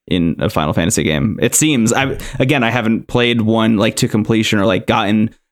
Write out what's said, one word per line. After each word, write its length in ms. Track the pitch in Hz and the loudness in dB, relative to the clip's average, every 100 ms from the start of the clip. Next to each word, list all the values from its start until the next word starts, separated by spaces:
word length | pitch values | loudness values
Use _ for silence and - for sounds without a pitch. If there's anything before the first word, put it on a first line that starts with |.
| - | -6
in 280 | 90 85 - | -2 0 -2
a 100 | 78 | -2
Final 240 | - 76 | -2 -2
Fantasy 300 | 92 85 - | 0 -2 0
game. 340 | 76 78 107 - | 0 0 -2 -2
It 120 | 123 | -2
seems. 400 | - 156 139 110 | 0 0 2 2
I, 240 | - 135 - - - | 0 -2 -4 -8 -2
again, 240 | 135 147 | 0 2
I 80 | 113 | 0
haven't 360 | 120 113 110 - | 0 0 -2 -2
played 340 | 123 120 117 | 0 2 2
one, 360 | 107 113 110 110 | 2 2 2 2
like, 180 | 110 - | 0 0
to 100 | 120 | -2
completion 500 | 110 104 113 104 107 | 0 0 0 0 0
or, 80 | 95 | 2
like, 220 | 92 - | 0 0
gotten 420 | 113 101 107 110 - _ | 0 2 0 0 -4 _